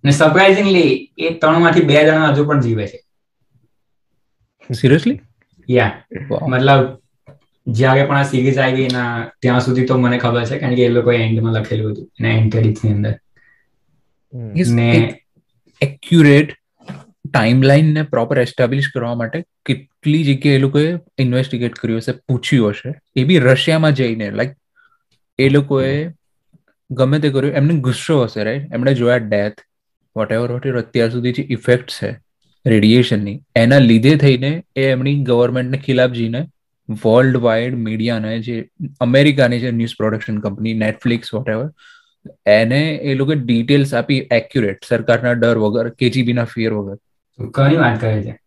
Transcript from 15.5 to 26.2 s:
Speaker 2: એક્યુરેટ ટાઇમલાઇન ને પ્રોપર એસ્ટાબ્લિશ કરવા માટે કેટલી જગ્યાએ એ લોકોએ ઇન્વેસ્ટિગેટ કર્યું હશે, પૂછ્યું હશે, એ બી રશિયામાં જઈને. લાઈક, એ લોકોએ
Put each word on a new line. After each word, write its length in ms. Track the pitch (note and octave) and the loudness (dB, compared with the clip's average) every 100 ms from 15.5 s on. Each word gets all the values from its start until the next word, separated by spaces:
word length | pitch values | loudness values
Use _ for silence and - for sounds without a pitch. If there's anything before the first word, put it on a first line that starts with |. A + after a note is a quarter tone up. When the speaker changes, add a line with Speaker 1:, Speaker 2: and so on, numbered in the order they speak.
| _ _ _ | _ _ _
Speaker 2:
એક્યુરેટ 720 | C#3+ C#3+ - E3+ D3 C#3+ D#3 - _ _ - - - _ C#3 | -6 -6 0 6 6 6 4 -6 _ _ -20 -20 -20 _ -4
ટાઇમલાઇન 600 | B2 A2 B2+ C3+ C#3+ D#3 | 0 2 4 6 6 4
ને 80 | D3+ | 0
પ્રોપર 360 | D3+ B2 A#2 C3+ | -2 -2 -2 -2
એસ્ટાબ્લિશ 500 | A#2+ - B2 C3+ C#3 | -2 -2 -2 0 -4
કરવા 260 | B2+ A#2 | -4 -6
માટે 300 | A#2+ A2+ D#3+ E3+ _ - | -6 -6 -8 -12 _ -6
કેટલી 580 | C3 - _ D3+ D3+ | -6 -8 _ -2 0
જગ્યાએ 320 | D3 C3 D3 C3+ | 0 0 2 2
એ 20 | |
લોકોએ 400 | C3+ C#3+ D#3 F3 _ - | 2 0 -2 -4 _ -4
ઇન્વેસ્ટિગેટ 540 | C3 B2 C3+ A#2+ A#2+ | -2 0 -4 -4 -6
કર્યું 260 | A#2 A2+ A2+ | -6 -6 -4
હશે, 140 | A2+ | -6
પૂછ્યું 580 | - - B2 - C#3 G#2+ | -10 -6 -6 0 0 0
હશે, 240 | G2+ B2+ D3+ _ C3+ | -2 -12 -14 _ -4
એ 80 | |
બી 140 | B2+ F3+ | 2 2
રશિયામાં 540 | B2+ C3 - D#3+ D#3 | 4 2 2 0 0
જઈને. 380 | C3+ B2 A2+ G#2 | 0 -2 -4 -6
લાઈક, 200 | G#2 B2 - _ _ _ _ _ _ _ - | -6 -6 -8 _ _ _ _ _ _ _ -2
એ 100 | C3+ | 2
લોકોએ 640 | C#3+ C#3+ C3+ C3 C#3+ E3 D#3+ | 2 0 -2 -2 -4 -6 -12